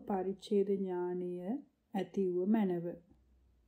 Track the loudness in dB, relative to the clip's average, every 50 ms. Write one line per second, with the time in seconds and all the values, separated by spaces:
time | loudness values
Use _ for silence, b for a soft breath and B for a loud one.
0 | -4 -2 -2 -2 0 -2 -4 -4 -4 0 2 4 4 4 2 0 0 -2 -2 -2
1 | -2 -2 -2 -2 -4 -4 -6 -6 -4 -4 -4 -4 -6 -10 _ _ _ _ -4 -4
2 | -4 -4 -2 0 0 0 2 2 2 4 4 4 4 2 2 0 -2 -4 -8 -10
3 | -14 -20 -20 _ _ _ _ _ _ _ _ _ _